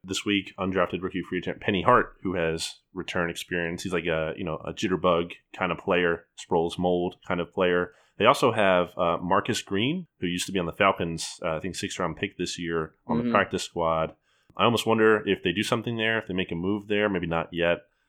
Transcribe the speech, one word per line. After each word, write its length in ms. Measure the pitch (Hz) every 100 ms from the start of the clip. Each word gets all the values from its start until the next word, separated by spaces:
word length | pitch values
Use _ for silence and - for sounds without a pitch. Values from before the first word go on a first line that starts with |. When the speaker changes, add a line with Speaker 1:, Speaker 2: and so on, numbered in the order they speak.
Speaker 1:
this 200 | 90 95 -
week, 280 | 101 92 -
undrafted 440 | 95 92 87 92
rookie 200 | 90 92 82
free 120 | 92
agent 200 | 90 82
Penny 220 | - 107
Hart, 340 | - 123 90 -
who 120 | 95 90
has 400 | 82 80 - - _
return 360 | 90 85 92 85
experience. 540 | 82 - 90 85 87
He's 80 | 101
like 120 | 87 85
a, 280 | 80 78 -
you 80 | 90
know, 100 | 78 -
a 60 |
jitterbug 580 | 82 107 90 90 87 87 - _
kind 180 | - 92
of 60 | 82
player, 460 | - 90 87 85 - -
Sproles 400 | - 87 85 -
mold 360 | 90 90 87 - -
kind 140 | 90
of 100 | 82
player. 380 | - 90 87 87 - _ -
They 80 | 107
also 260 | 139 131
have, 340 | 113 98 90 87 -
uh, 200 | 87 85
Marcus 400 | 87 95 - 110
Green, 460 | - 98 120 185 170 _
who 80 | 90
used 180 | 87 -
to 60 |
be 80 | 95
on 60 | 82
the 60 |
Falcons, 640 | - 98 95 87 80 - -
uh, 120 | 87 78
I 20 |
think 160 | 95 85
sixth 240 | 101 -
round 160 | 87 82
pick 200 | 104 -
this 200 | 90 -
year 360 | 85 82 78 _ -
on 120 | -
Speaker 2:
Mm-hmm. 100 | 120
Speaker 1:
the 60 |
practice 300 | 110 95 92
squad. 500 | - 85 82 80 80 - _ _ _ -
I 60 | 113
almost 200 | 113 113
wonder 400 | 113 110 107 -
if 160 | 95
they 80 | -
do 100 | 87
something 320 | 110 120 110 117
there, 220 | 110 113
if 80 | -
they 60 |
make 180 | 92 95
a 40 | 85
move 320 | 90 104 101
there, 200 | 104 107
maybe 180 | 92 85
not 220 | 82 80
yet. 280 | 85 85 85 - _